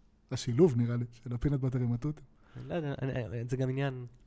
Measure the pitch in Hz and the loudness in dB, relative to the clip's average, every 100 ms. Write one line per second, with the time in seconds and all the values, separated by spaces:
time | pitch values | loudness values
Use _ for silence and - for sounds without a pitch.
0 | - _ - 127 - 120 175 120 117 120 | -20 _ -8 -6 0 6 6 6 2 0
1 | 120 - 127 120 147 139 127 127 123 120 | -4 -8 -8 0 2 2 0 0 0 0
2 | 147 151 - - - 123 131 170 147 139 | -2 -6 -12 -20 -18 -14 -6 -2 -2 -2
3 | 135 131 107 117 120 127 131 131 139 127 | -2 -2 -4 -4 -2 0 0 0 -2 -2
4 | 123 - | -10 -14